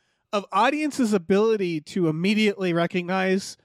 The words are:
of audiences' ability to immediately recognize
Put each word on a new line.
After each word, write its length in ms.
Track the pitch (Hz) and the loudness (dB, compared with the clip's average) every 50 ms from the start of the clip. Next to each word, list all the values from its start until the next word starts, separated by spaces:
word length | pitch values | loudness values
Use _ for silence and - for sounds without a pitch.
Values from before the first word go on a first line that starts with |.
| _ _ _ _ _ _ - | _ _ _ _ _ _ -6
of 120 | 202 196 - | -6 -4 -2
audiences' 640 | - 190 226 269 294 302 302 294 - - 254 208 214 | 0 2 2 2 2 0 -2 -2 -2 0 0 2 0
ability 680 | 190 165 - 190 196 214 226 220 208 190 175 165 156 | 0 0 2 2 2 2 2 2 0 0 -2 -4 -4
to 260 | 147 - - 196 175 160 | -6 -6 -4 -2 0 0
immediately 640 | 156 156 175 196 214 208 220 208 196 196 185 180 165 | 0 0 0 0 2 2 2 2 0 0 -2 -2 0
recognize 840 | 170 170 175 - 185 175 175 185 190 185 190 190 196 - - - - | 0 0 0 -2 -4 -4 -2 -2 -2 0 0 0 -2 -2 -6 -14 -18